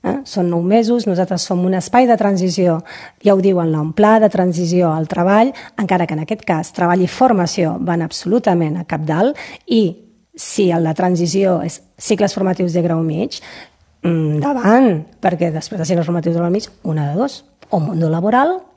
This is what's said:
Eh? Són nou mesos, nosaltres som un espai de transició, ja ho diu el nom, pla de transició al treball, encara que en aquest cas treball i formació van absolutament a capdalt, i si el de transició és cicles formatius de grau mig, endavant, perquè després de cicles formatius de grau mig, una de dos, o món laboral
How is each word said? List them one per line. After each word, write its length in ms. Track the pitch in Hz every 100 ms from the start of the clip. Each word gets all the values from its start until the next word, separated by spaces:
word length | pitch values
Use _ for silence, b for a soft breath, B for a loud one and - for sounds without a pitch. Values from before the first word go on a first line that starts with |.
| -
Eh? 100 | 277 269
Són 220 | 202 175
nou 120 | 170
mesos, 440 | 175 220 226 240 220
nosaltres 400 | 180 180 180 -
som 160 | 180 180
un 80 |
espai 320 | 185 - 240 254
de 100 | 226
transició, 640 | 202 190 180 170 180 165 B B B B
ja 100 | 202
ho 60 | 196
diu 180 | 190 180
el 100 | 165
nom, 200 | 156 156 160
pla 200 | 208 220
de 60 | 214
transició 640 | 190 180 170 170 180 175
al 140 | 160 156
treball, 420 | - 175 208 247 B B -
encara 260 | 196 180 170
que 80 |
en 100 | 156 160
aquest 180 | 220 -
cas 260 | 165 165 -
treball 260 | 175 180
i 60 | 180
formació 680 | - 262 208 175 - 160 175
van 240 | 175 170 160
absolutament 680 | - - 226 - 175 156 170
a 40 |
capdalt, 540 | 170 156 156 160 233 294 B B -
i 360 | 233 190 170 _ _ _ -
si 320 | - - 185
el 140 | 165
de 80 | 160
transició 640 | 156 180 175 175 185 196 175
és 160 | 165 - _ _
cicles 360 | - 208 202 -
formatius 400 | 190 185 180 170
de 80 |
grau 160 | 170 165
mig, 380 | 165 156 240 - B B B B _ _ 175
endavant, 920 | 165 156 151 277 269 190 233 262 160 156 _
perquè 260 | 190 170 170
després 300 | 156 - 202
de 80 | 160
cicles 180 | 175 165
formatius 300 | 175 160 170
de 60 |
grau 100 | 170
mig, 160 | 196 - _
una 240 | 175 156 143
de 80 | 160
dos, 220 | 277 - _ _ -
o 80 | 190
món 220 | 151 170 165
laboral 460 | 165 196 247 294 370 -